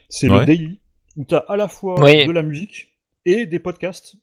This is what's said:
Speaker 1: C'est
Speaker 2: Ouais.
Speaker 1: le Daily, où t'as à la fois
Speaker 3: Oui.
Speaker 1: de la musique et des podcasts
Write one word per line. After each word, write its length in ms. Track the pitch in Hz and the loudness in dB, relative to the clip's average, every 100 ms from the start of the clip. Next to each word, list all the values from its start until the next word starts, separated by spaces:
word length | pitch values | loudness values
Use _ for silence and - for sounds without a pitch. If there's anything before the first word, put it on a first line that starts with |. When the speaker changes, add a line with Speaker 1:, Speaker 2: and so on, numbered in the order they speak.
| _ | _
Speaker 1:
C'est 200 | - - | -4 2
Speaker 2:
Ouais. 100 | 98 | 4
Speaker 1:
le 40 | 143 | 4
Daily, 340 | 170 160 196 _ _ _ 151 | 2 -2 -12 _ _ _ -16
où 100 | 131 | -4
t'as 140 | 165 - | -4 -2
à 100 | 202 | -4
la 100 | 202 | -6
fois 340 | - 190 180 | -8 -6 2
Speaker 3:
Oui. 220 | 143 151 143 | 6 6 2
Speaker 1:
de 60 | |
la 100 | 170 | -2
musique 460 | 156 147 202 - - _ _ _ 175 | -4 -8 -14 -18 -20 _ _ _ -2
et 200 | 214 202 | -2 -2
des 140 | 170 | -8
podcasts 560 | 180 170 175 180 - _ | -8 -10 -10 -12 -20 _